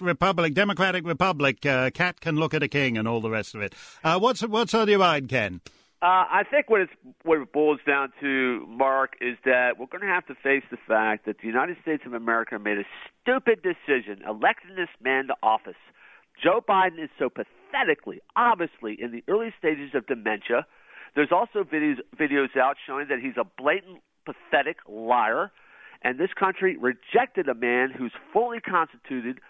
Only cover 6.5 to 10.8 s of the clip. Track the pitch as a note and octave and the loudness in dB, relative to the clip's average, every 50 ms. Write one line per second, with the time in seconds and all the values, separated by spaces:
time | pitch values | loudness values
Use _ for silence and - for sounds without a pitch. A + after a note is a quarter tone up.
6.5 | - G3 - - A3 G3+ F#3 - - _ _ B2+ - _ - E3 D#3+ D3+ B2+ - | 2 0 2 4 2 2 2 0 -4 _ _ -20 -20 _ 0 2 2 2 2 -2
7.5 | - D3 D3+ D3+ D3 - - D3 C#3+ C#3 C#3 C3 - - C#3+ C#3 C3+ C3 C3 B2+ | 0 2 4 4 2 2 0 0 0 0 0 -4 -6 -6 -4 -2 0 2 2 0
8.5 | B2 - - - A2+ B2 C3+ C3+ C3+ C3+ C3+ - - - A#2+ B2 A#2+ - - C3 | 0 -2 -6 -10 -2 0 2 2 4 2 0 0 -2 -6 -6 -6 -6 -2 2 2
9.5 | B2+ B2 B2 B2 - G2 C3 - - F3+ G3+ G3 F3+ F3+ - - C3 - - C3+ | 4 4 4 2 0 -2 -8 -12 -10 -6 -2 -2 -2 -2 -2 -6 -14 -4 0 0
10.5 | C#3 C3+ - - A#2+ - | 0 0 0 -6 -14 -14